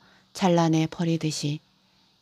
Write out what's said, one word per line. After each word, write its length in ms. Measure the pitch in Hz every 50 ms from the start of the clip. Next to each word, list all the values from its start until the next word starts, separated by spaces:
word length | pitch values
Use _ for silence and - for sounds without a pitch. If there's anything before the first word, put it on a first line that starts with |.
| _ _ _ _ _ _ -
잘라내 540 | - - 185 175 170 170 165 160 160 160 160
버리듯이 720 | - - 175 165 165 160 - 156 147 - - 147 147 156 _ _ _ _ _ _ _ _ _ _ _ _